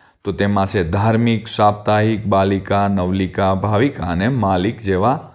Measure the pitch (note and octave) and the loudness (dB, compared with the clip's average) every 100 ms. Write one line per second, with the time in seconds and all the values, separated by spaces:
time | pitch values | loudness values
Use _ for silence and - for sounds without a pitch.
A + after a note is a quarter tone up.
0 | _ _ G2+ E2+ G2+ G2+ G2 G#2 D#2+ G2 | _ _ -8 -2 0 0 0 0 0 0
1 | A2 A2+ A#2 A2 - - G#2 G#2 - G#2+ | 2 2 2 0 -4 2 2 2 0 2
2 | A2 A2 G2+ G2 G2 G2 F#2+ G2+ G2+ G2 | 2 0 0 2 2 0 0 0 0 0
3 | F#2 F#2+ F#2 - F#2+ F#2+ G2+ A2+ C#3 C#3 | 0 -2 -2 -2 0 0 0 2 0 0
4 | F2+ E2+ A2 C3+ G2 F#2 G2 A#2 G2+ F#2 | -4 -2 0 0 0 0 0 -4 -2 0
5 | A2 D#3 - | 2 0 -6